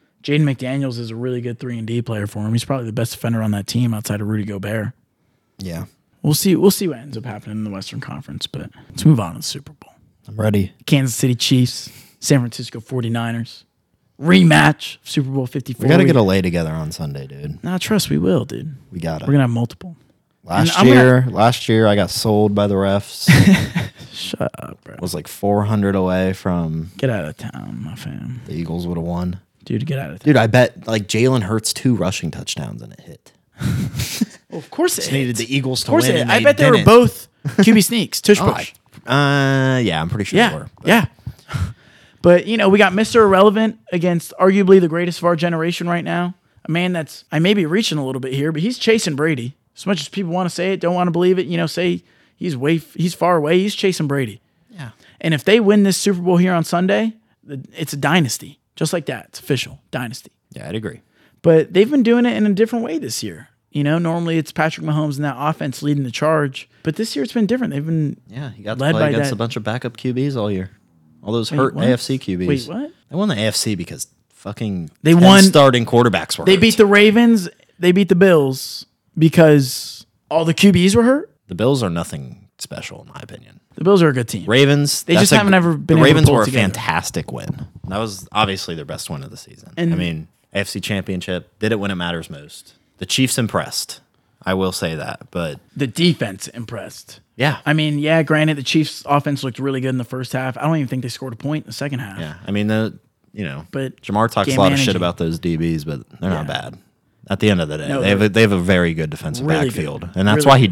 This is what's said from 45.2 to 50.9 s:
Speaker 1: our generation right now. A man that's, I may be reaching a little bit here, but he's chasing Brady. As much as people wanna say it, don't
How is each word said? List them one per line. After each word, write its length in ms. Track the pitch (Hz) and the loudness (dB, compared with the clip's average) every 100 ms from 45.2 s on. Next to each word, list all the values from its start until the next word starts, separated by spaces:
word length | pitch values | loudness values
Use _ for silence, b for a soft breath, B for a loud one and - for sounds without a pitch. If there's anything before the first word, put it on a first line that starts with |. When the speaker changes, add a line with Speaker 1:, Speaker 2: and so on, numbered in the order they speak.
Speaker 1:
our 120 | 175 170 | -2 0
generation 520 | 175 165 165 170 175 | 0 -2 -4 -4 -4
right 160 | 170 | -4
now. 300 | 165 170 175 - _ _ | -4 -4 -4 -8 _ _
A 60 | - | -6
man 220 | 165 180 | -2 -2
that's, 320 | 175 147 - _ | -4 -8 -14 _
I 80 | 151 | 0
may 160 | 180 | 2
be 120 | 208 156 | 2 2
reaching 320 | 190 226 147 | 0 -2 -4
a 80 | 131 | -4
little 140 | 131 | -6
bit 120 | 131 | -6
here, 180 | 135 151 | -4 -4
but 120 | 151 | -2
he's 160 | 202 247 | -4 -2
chasing 360 | 226 226 180 | 0 0 0
Brady. 400 | 139 156 135 120 - _ - | -2 -2 -2 -6 -14 _ -10
As 80 | - | -4
much 140 | 185 | -4
as 80 | 143 | -6
people 240 | 196 175 | -8 -6
wanna 180 | 175 180 | -4 -4
say 220 | - 185 | -4 -4
it, 80 | 190 | -4
don't 140 | 170 | -2